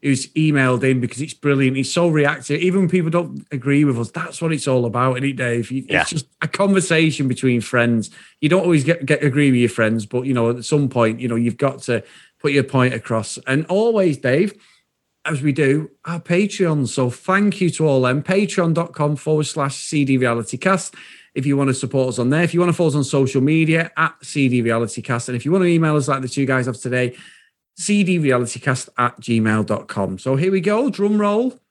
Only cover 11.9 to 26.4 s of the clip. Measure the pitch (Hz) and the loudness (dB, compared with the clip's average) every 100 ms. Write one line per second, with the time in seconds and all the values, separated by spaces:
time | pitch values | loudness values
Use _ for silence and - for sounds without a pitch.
11.9 | 120 - - - _ 147 143 131 135 127 | -4 -4 -20 -20 _ 0 0 2 2 2
12.9 | 117 - 113 107 - - 135 156 185 226 | 0 -4 -4 -4 -10 -4 -4 0 0 2
13.9 | 220 185 139 123 135 202 - _ _ _ | 2 2 0 0 2 0 -2 _ _ _
14.9 | _ _ _ - 156 147 135 139 147 156 | _ _ _ -6 -2 -2 0 2 2 -2
15.9 | _ - 170 - 175 208 - 180 151 127 | _ -10 -10 -2 0 0 0 0 0 -2
16.9 | - 127 120 - 190 208 - 180 - 156 | 0 -2 -2 -2 2 2 2 -2 0 2
17.9 | 135 127 131 147 190 208 - 170 165 170 | 2 2 0 0 0 0 0 0 0 -4
18.9 | - 147 147 - 156 151 - 143 135 - | -2 -2 -2 -2 -2 -2 -4 -4 -6 -4
19.9 | 156 139 131 123 117 110 - 190 190 - | -2 2 2 2 0 -4 -4 0 0 -2
20.9 | - - - - - 139 139 139 131 123 | -16 -20 -20 -12 -6 -2 0 2 0 -2
21.9 | 139 127 117 123 147 170 170 175 165 165 | -2 -2 0 0 2 2 2 0 2 0
22.9 | 147 135 143 135 135 135 160 160 160 165 | 0 0 0 2 2 2 2 2 0 -2
23.9 | - 160 - - 151 135 123 117 113 113 | -2 -2 -4 -10 -2 0 2 0 0 -2
24.9 | - 113 120 120 123 135 185 180 170 160 | -6 -6 -6 -4 -6 -2 0 2 2 2
25.9 | 151 135 135 131 - | 0 0 -2 -2 -2